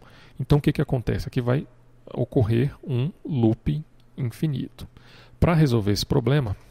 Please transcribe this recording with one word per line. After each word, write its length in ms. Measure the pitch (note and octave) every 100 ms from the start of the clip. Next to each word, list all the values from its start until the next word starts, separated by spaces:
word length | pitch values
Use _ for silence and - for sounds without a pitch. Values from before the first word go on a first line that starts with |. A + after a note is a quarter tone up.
| - - - -
Então, 200 | C#3 D3
o 20 |
que 120 | D#3
que 80 | D3
acontece? 460 | D3 C3 A2 A2 -
Aqui 140 | C3
vai 260 | A#2+ C3+ - - - - -
ocorrer 580 | - B2 D3 G#2 A#2 C#3 - -
um 240 | A#2+ C#3+ -
loop 600 | C#4+ C#3+ A2+ A2+ - D3+ - - - -
infinito. 680 | B2 - D#3+ C3+ - - - - - - - -
Pra 120 | D#3+
resolver 380 | E3 D3+ A#2 G2+
esse 160 | G2+ -
problema, 500 | C3+ A#2+ D3 A2+ F#2+ -